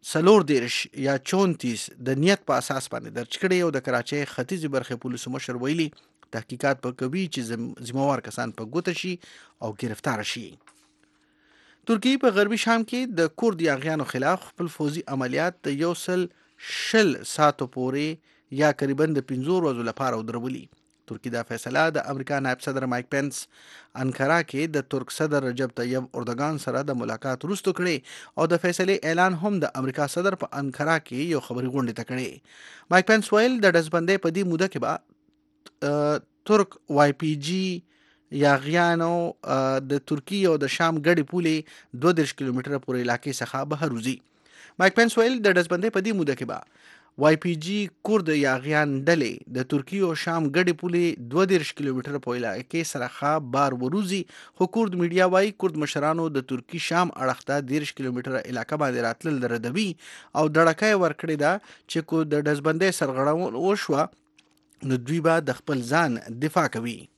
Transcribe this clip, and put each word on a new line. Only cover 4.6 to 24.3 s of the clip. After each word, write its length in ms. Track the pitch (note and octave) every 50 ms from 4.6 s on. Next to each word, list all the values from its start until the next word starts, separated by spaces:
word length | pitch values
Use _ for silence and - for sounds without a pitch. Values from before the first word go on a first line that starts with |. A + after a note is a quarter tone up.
| D#3 D3 C#3
برخې 260 | C3 B2 - B2+ A#2 -
پولیسو 280 | C3 B2 A#2+ - B2+ B2+ C3+
مشر 240 | - - B2+ B2 B2
ویلي 260 | C3+ D#3 E3 D#3+ D3+ - _ _ _ _ _ - _ - A2+
تحقیقات 480 | A2 _ B2 B2 - C#3 C#3 C3 -
به 140 | B2 B2+ -
کوي 240 | C3 B2+ C#3 F#3 F#3+ E3 -
چې 80 | C#3 A#2+ A2+
ذم-، 240 | A#2 A2+ A#2 B2 - - B2 A#2+
ذمهوار 340 | A#2+ C3+ C#3 C#3+ C#3 B2 - A2+
کسان 240 | - - A#2+ A#2 G#2+ -
په 100 | A2+ A2 B2+
ګوته 180 | E3+ F3 - F3 -
شي 140 | - F#3 F3+ F3 - - - - - _ _ _ -
او 100 | A2+ G#2+ G#2
گرفتار 420 | - A#2+ A2 - - - B2 G#2 G#2 - -
شي. 140 | A#2+ A2 F2 - _ _ - _ _ _ _ _ _ _ _ _ _ _ _ _ _ _ _ _ _ _ _ _ _ _ -
ترکیې 340 | A3+ G#3+ - B3 C4+ C4+
په 140 | C#4 B3+ G3
غربي 220 | F#3+ G#3 G3+ A3+ G#3
شام 260 | - A3+ A#3 A3+ A3+
کې 320 | A3 - A#3+ C4 B3 A3 E3
د 140 | E3 D3 -
کورد 260 | - A#3 A#3 G3+ D#3+
یاغیانو 440 | E3 D#3 C#3+ C3 C#3 D#3+ D#3+ D#3 C#3 -
خلاف 340 | - B2+ C3+ D3 F3+ F3+ -
خپل 240 | - - _ F3 E3
فوزي 340 | - - D#3 D3 D3 E3+ - -
عملیات 480 | C#3 C3+ C3 B2+ B2+ C#3+ D#3+ F3+ F3+ _ -
د 160 | - C#3 C#3
یو 140 | D#3+ E3+ F3
سل 340 | - - - F3+ F3+ F3+ E3+ _ _ _ _ _ _
شل 480 | - - - - - - - A3 G#3+ F3+ B2+ - -
ساعتو 440 | - - - D3+ D3 C#3+ - C3+ B2
پورې 920 | - C3 B2+ B2+ C3 C#3 D3 D#3 D#3+ D#3+ _ _ _ _ _ _ C3+ C3+
یا 100 | D3 D3+
قریباً 460 | C#3+ - C#3+ C#3 C#3 C3 D#3 D#3 D#3 C#3
د 80 | C3
پنځو 320 | - C#3 B2+ C3 D3+ F3+ F#3
ورځو 300 | E3+ D3+ C3 A#2 A#2 A#2
لپاره 320 | A2 - C3+ B2+ A#2+ A2
ودرولي. 440 | A2 A2+ A2+ A#2+ A#2 C3 C3 - B2+ _ _ _ _ _ _ _ _ -
ترکیې 260 | A#2 - - B2 A#2
دا 100 | A#2 A#2
فیصله 400 | - A#2+ A2+ - - B2+ C#3+ D#3 E3
د 180 | D3+ D3 - -
امریکا 320 | C#3 C3+ C3 - D3 C#3
نائب 240 | C3+ C3 B2+ B2 -
صدر 220 | - C3+ C3+ C3
مایک 240 | B2+ B2 B2 B2 _
پینس 320 | - C#3 C#3 C#3+ B2+ - - _ _ - - - - - - _ _
انکرا 440 | A2+ C3 C3 A#2+ - C3+ C#3